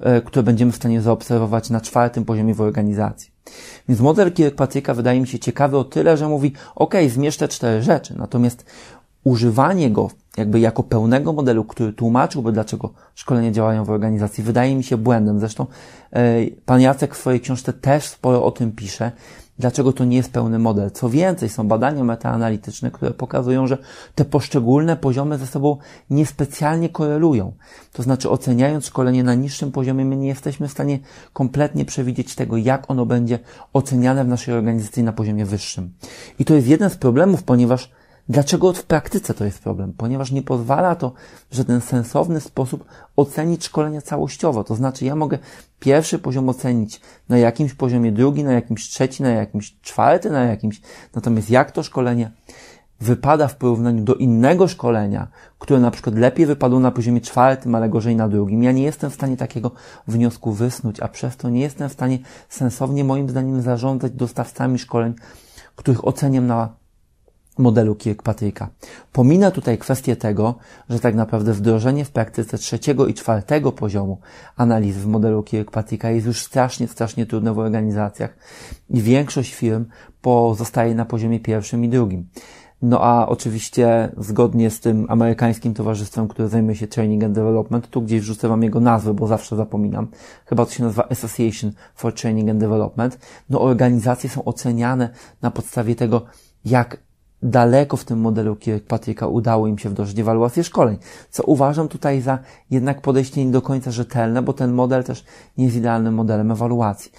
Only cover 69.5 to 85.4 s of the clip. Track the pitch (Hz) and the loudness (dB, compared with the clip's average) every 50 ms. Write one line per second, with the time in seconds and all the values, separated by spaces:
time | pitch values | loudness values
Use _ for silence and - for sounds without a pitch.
69.5 | - 139 - 127 113 101 - - 135 - - 127 113 - - 107 104 101 107 117 | 2 0 -2 -2 -2 -2 -2 -4 -4 -2 -2 -2 -2 -2 -2 -2 0 0 0 -2
70.5 | 123 - - - - - _ - 120 113 123 120 107 113 110 - 117 110 104 117 | -2 -6 -12 -20 -20 -18 _ -6 -4 0 0 0 2 0 0 0 0 0 0 0
71.5 | 107 98 98 117 113 113 110 127 139 147 143 - - 120 113 - - 120 110 - | 0 2 2 2 2 2 2 0 0 -2 -4 -4 -4 -4 -4 -2 -4 -6 -6 -6
72.5 | - 104 - - 117 113 - 147 139 127 135 - 104 - - - 110 104 - - | -8 -8 -6 -8 -8 -2 -2 0 2 2 2 0 0 -2 -2 -2 -2 -2 0 0
73.5 | 147 156 139 127 - - - 104 104 101 98 95 95 - - - - - - - | 0 0 0 -2 -2 -2 -4 -4 -2 -4 -4 -4 -6 -8 -12 -20 -20 -20 -20 -10
74.5 | - - 123 120 113 110 104 101 98 98 98 107 110 110 107 110 110 107 104 - | -2 0 2 2 4 2 2 0 -2 -2 -2 0 0 2 2 2 2 0 -2 -2
75.5 | - 107 107 - - 110 107 - 113 104 - 113 113 113 107 120 113 - - - | -4 -4 -4 -4 -6 -8 -6 -6 -6 -6 -2 -2 -2 -2 -2 -2 -4 -6 -8 -4
76.5 | - 135 127 123 - - 120 113 - - 113 107 - 120 110 - 113 110 110 113 | 0 0 0 0 -2 -4 -8 -6 -6 -6 -6 -4 -4 -6 -4 -4 -2 -2 -2 -2
77.5 | 107 110 110 110 107 113 110 107 104 104 104 101 - - 110 - - _ _ - | -2 -2 -2 -2 -2 -2 -2 -2 -2 -2 -4 -4 -6 -8 -10 -10 -10 _ _ -20
78.5 | - - - - - - _ - - 120 104 113 127 139 147 139 - 143 117 - | -20 -20 -20 -18 -18 -18 _ -4 -2 0 2 4 4 2 2 0 -2 -4 -4 -4
79.5 | - - 123 113 110 113 117 117 - - - - _ _ - 123 123 120 117 117 | -6 -4 -2 -2 -2 -2 -4 -6 -12 -20 -20 -20 _ _ 0 2 4 4 4 2
80.5 | 110 101 117 - - 127 117 117 113 113 113 117 120 110 110 113 117 110 - 117 | 2 -2 -4 -4 -2 0 0 2 0 0 -2 -2 -4 -2 -2 -2 -2 -2 -2 -2
81.5 | 110 107 104 - 120 117 120 117 123 127 117 95 92 87 87 - - - - - | -2 -2 -4 -4 -4 -2 0 0 2 2 2 0 -2 -6 -8 -12 -16 -20 -20 -20
82.5 | - - - - _ _ 120 120 120 - - 120 120 117 110 - 120 - - 120 | -20 -20 -20 -20 _ _ 0 2 2 4 4 4 4 4 2 2 -2 -2 -4 -4
83.5 | 110 110 - - - 131 120 117 117 117 113 - - - 107 110 107 120 120 107 | -6 -6 -6 -4 0 2 4 4 4 2 0 -2 -6 -8 -8 -2 2 2 2 2
84.5 | 113 117 113 110 110 - - 117 110 107 107 - 113 117 117 117 113 - | 4 2 2 0 0 -2 -2 0 0 0 0 0 2 2 2 2 2 2